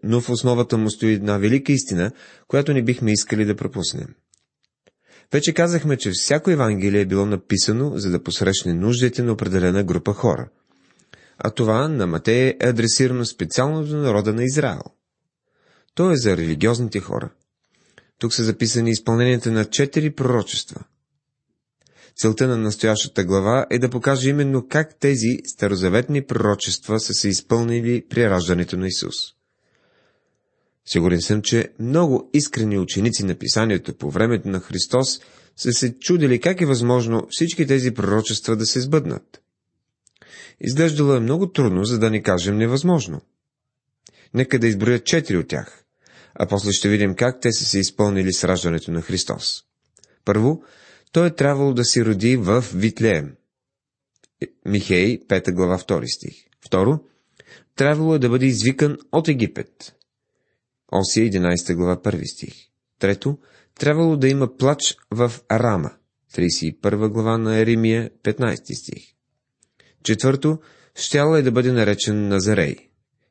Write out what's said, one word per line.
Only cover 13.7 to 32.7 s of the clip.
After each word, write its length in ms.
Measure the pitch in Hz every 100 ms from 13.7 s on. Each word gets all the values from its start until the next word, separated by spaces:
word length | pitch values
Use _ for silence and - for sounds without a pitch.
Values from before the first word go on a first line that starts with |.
| 160 151
до 120 | 151
народа 360 | 143 104 104
на 100 | 110
Израел. 380 | 127 143 139 80 - _ _ _ _ _ _ _ _ _ _ -
То 160 | 180
е 60 | 151
за 200 | 113 85
религиозните 640 | 82 76 104 120 117 101
хора. 320 | - - - _ _ _ _ _ _ _ _ -
Тук 140 | 117
са 100 | -
записани 460 | 113 - 117 117 117
изпълненията 600 | 110 - 113 123 123 117
на 140 | 110 107
четири 500 | - 139 156 151 147
пророчества. 680 | 127 120 - - - - - _ _ _ _ _ _ _ _ _ _ _ - -
Целта 320 | 113 110 131
на 100 | 117
настоящата 680 | 107 104 110 107 - - 92
глава 400 | 98 98 127 -
е 100 | 120
да 100 | 123
покаже 400 | 123 139 135 131
именно 380 | 143 139 135 127
как 320 | 151 156 -
тези 280 | 139 131 110 127 -
старозаветни 800 | - 104 95 92 104 127 143 139
пророчества 720 | 117 104 101 - - - 110
са 140 | -
се 160 | 95 101
изпълнили 760 | 92 - 117 117 117 117 120 -
при 200 | 120 113
раждането 480 | 92 85 87 87 90
на 100 | 95
Исус. 280 | 90 - - - _ _ _ _ _ _ _ _ _ _ _ _ _ _ _ -
Сигурен 360 | - - 87
съм, 200 | - 107
че 320 | 104 117 - -
много 500 | 113 156 165 127 -
искрени 460 | 147 143 - 110